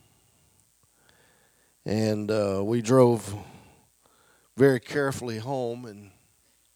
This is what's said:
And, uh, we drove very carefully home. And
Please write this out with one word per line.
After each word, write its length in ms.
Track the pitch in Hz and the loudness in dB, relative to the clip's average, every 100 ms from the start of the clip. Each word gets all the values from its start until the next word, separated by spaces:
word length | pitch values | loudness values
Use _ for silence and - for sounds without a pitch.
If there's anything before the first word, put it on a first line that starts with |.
| _ _ _ _ _ _ _ _ _ _ _ _ _ _ _ _ _ _ - | _ _ _ _ _ _ _ _ _ _ _ _ _ _ _ _ _ _ -4
And, 460 | 107 110 107 104 | 0 0 0 -2
uh, 300 | 110 101 98 | 0 0 -2
we 180 | 101 120 | -2 -2
drove 540 | 110 131 123 117 98 101 92 - - _ _ _ _ _ _ _ _ - | 4 6 6 4 -4 -12 -14 -20 -20 _ _ _ _ _ _ _ _ 2
very 240 | 139 123 | 4 4
carefully 600 | - 147 139 127 120 110 | -2 -4 -4 -4 -8 -8
home. 440 | 120 135 120 120 | -8 -6 -6 -8
And 280 | 123 101 101 _ _ _ _ _ _ | -14 -18 -20 _ _ _ _ _ _